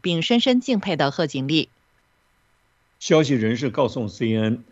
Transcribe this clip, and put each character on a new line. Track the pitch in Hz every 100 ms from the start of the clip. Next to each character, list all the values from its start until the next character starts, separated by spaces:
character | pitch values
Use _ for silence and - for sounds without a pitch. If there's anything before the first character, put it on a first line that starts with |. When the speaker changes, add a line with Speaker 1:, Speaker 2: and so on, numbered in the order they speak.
Speaker 1:
并 | 180 170
深 | 160 240
深 | 254 254
敬 | 247 226
佩 | 190 156
的 | 139
贺 | 139 160
锦 | 139 131
丽。” | 156 - _ _ _ _ _ _ _ _ _ _ _ _ -
Speaker 2:
消 | - 160
息 | 147 135
人 | 110 117
士 | 135
告 | 107 123
诉 | 127 107
C | - 117 110
N |
N， | 110 120 -